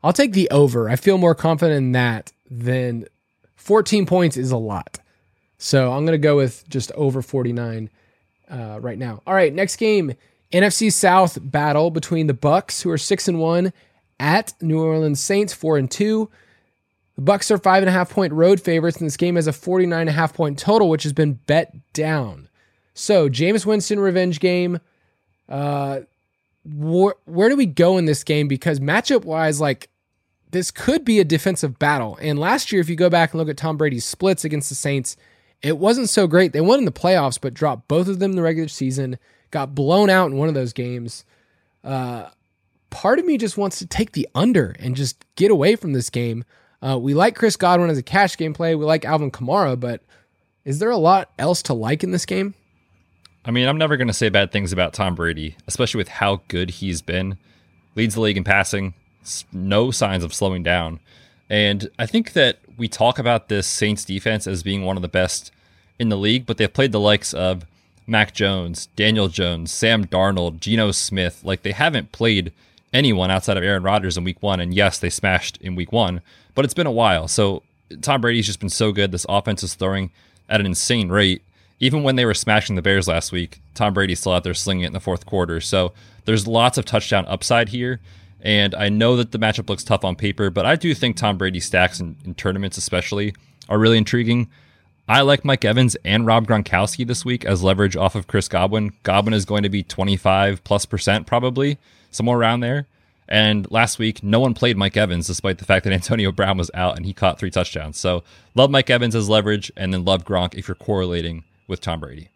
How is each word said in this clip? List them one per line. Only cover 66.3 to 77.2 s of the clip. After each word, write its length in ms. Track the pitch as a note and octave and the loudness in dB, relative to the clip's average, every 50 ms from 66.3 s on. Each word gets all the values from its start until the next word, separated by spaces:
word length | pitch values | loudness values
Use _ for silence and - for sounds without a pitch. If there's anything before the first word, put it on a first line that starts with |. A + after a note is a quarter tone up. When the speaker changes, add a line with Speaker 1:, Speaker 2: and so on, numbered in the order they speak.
| A#2 B2+ B2 | 2 2 0
Speaker 2:
but 120 | - A2+ | -4 0
they've 140 | - A2 G2 | 0 0 0
played 200 | _ - C3+ C3+ | _ 0 0 2
the 80 | G#2 G#2 | 2 2
likes 340 | G#2 G#2 G#2 G#2 - - - | 4 4 2 2 0 -6 -4
of 320 | - F#2 F#2 F#2 F2+ E2+ - _ _ _ _ _ _ _ - | -2 -2 -2 -2 -2 -8 -16 _ _ _ _ _ _ _ 0
Mac 240 | A2+ G#2+ G#2+ - - | 2 2 2 2 0
Jones, 520 | - G#2+ G2 G2 F#2+ F2 E2+ E2 - - _ _ | 0 0 0 0 -2 -4 -6 -8 -10 -12 _ _
Daniel 320 | - G#2 A2 A2 G#2+ G2+ F#2 | 0 2 2 2 2 0 0
Jones, 420 | E2 - F#2 F2 F2 E2 E2 D#2+ | 0 -2 -2 -2 -2 -4 -6 -8
Sam 340 | - - - A2+ A#2 A2 G2+ | -6 0 2 2 2 2 0
Darnold, 540 | F2 - F#2 F#2+ G2 G2 F#2 F2 E2+ D#2+ E2 | 0 0 2 2 2 2 0 -2 -4 -4 -6
Geno 320 | - G#2 A2+ A2+ A2 G2+ | -4 -2 0 2 2 0
Smith. 520 | F#2+ - - - G2+ F#2+ F2+ F2 - - - | 0 -2 -4 -4 -2 -2 -2 -2 -4 -8 -6
Like, 200 | F#2 F#2+ F#2 - | -6 -6 -4 -4
they 80 | G2 | -8
haven't 400 | G2 - D3 E3+ D3+ A#2 - - | -2 0 0 0 0 -2 -6 -8
played 420 | - - A2+ A#2 G#2+ G2 F2 E2+ - _ _ _ _ _ _ _ - | -6 -2 0 0 2 0 -2 -4 -10 _ _ _ _ _ _ _ -2
anyone 380 | C3 C#3+ C3 G#2+ F2+ F#2 F#2 | 0 2 2 2 2 0 0
outside 260 | F#2+ F#2+ - - G2 | 0 -2 0 -2 -2
of 60 | F#2+ F2 | 0 0
Aaron 180 | G2 G2+ F#2+ | -2 -2 0
Rodgers 360 | F2+ F#2+ G2+ G#2+ F#2+ F#2+ E2+ | 0 0 0 0 0 -2 -4
in 60 | F#2+ F2 | -4 -4
week 200 | F#2 F2 _ - | -6 -6 _ -4
one. 160 | G2+ G2 F2+ | -2 -2 -2
And 140 | F2 F2 F2+ | -2 -2 2
yes, 260 | G2 G2+ F#2+ - - | 2 2 2 0 -2
they 100 | - E2+ | -6 -6
smashed 480 | - - - G2 F#2 F2+ - - - - | -6 -2 -2 0 0 0 -2 -6 -12 -12
in 140 | - F#2+ F2+ | -10 -8 -6
week 160 | F2+ F2 - | -6 -6 -2
one, 300 | - A#2 A2 F2+ F2+ E2+ _ _ _ _ _ _ _ | 0 0 0 0 -2 -6 _ _ _ _ _ _ _
but 120 | - C3+ | -2 -2
it's 100 | C#3 - | -2 0
been 100 | - E3+ | -2 -2
a 60 | D3+ | -2
while. 360 | A#2 A#2 A#2 G#2+ F#2 D#2+ | 2 2 2 4 2 2